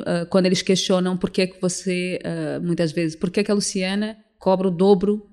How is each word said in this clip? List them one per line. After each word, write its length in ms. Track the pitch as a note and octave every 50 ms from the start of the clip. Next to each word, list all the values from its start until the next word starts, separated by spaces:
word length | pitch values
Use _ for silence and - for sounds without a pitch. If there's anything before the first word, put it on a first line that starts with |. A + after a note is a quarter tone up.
| -
eh, 200 | - F3 E3+ E3+ F3
quando 160 | - F#3+ F#3
eles 160 | F#3 F3+ F3
questionam 560 | - - F#3+ F3+ - - F#3+ F3+ F3+ F#3 F3+ F3+
por 120 | - F3+
que 120 | - -
é 60 | F#3 F3+
que 120 | - -
você, 600 | - F3+ F3+ - - F#3+ F3+ F3+ F3+ F3+ F3+ - -
eh, 360 | E3 E3 E3 D#3 D3 C#3 C#3+
muitas 340 | E3+ F3 E3+ E3+ E3+ D#3 D3+
vezes, 240 | F3 E3+ D#3+ D#3+ -
por 120 | - F3+
que 120 | - G#3
é 20 | G#3
que 80 | G#3+
a 40 | G#3
Luciana 600 | G#3 - - - G3 F#3 F#3 G3 G3+ G#3+ G#3+ A3 - _ _ _ _
cobra 300 | - F#3+ F#3+ F#3 F#3+ F#3+
o 20 |
dobro 560 | F3 E3 F#3+ G3 G#3 F#3 G3 G3+ G#3 G#3 - -